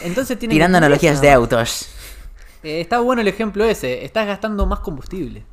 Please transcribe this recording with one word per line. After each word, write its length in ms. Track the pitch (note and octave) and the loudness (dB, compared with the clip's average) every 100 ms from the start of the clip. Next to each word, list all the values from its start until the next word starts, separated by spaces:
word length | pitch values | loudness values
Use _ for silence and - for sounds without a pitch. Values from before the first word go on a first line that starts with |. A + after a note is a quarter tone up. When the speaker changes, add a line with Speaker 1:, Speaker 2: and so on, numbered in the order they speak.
Speaker 1:
Entonces 360 | E3+ G#3 C4 A#3+ | -6 -6 -4 -6
tiene 160 | A#3 | 0
Speaker 2:
Tirando 200 | D#3 F3 F3+ | 2 4 4
Speaker 1:
que 20 | |
Speaker 2:
analogías 360 | D3 C3+ E3 | 4 4 2
Speaker 1:
eso. 80 | C#3 | 4
Speaker 2:
de 80 | C#3+ | 6
autos. 580 | C3 A#2 A#2+ A#2 - - - - - - - - - | 6 6 0 0 -6 -12 -16 -18 -18 -18 -20 -20 -18
Speaker 1:
Eh, 180 | D#3 D#3 | -10 -8
está 200 | E3+ A#3+ | -2 0
bueno 200 | A#3+ A#3+ | 2 2
el 60 | G3+ | 0
ejemplo 360 | F#3 A3 G3+ | -2 -6 0
ese. 400 | A3+ G3 B2+ B2+ | 0 0 -4 -6
Estás 220 | C3+ A3 G#3 | -4 -4 -4
gastando 380 | G3 A3 G3+ F#3+ | -4 -6 -2 -2
más 140 | G#3 | -2
combustible. 640 | - C#3 - F#3 B2 G#2+ - | -6 -10 -10 -8 -8 -10 -20